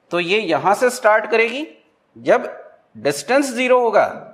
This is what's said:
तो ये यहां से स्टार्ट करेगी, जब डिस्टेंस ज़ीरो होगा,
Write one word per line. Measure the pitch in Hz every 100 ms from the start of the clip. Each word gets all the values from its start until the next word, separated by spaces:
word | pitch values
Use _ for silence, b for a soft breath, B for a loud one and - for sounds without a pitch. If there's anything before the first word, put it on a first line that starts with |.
| _
तो | 175
ये | 175 208
यहां | 196 170 160
से | 202 247
स्टार्ट | 240 214 214 220
करेगी, | 226 233 254 320 - _ _ _ -
जब | 120 220 - - - - _ 110
डिस्टेंस | 107 - - 262 277
ज़ीरो | 233 254 254
होगा, | 233 208 - - -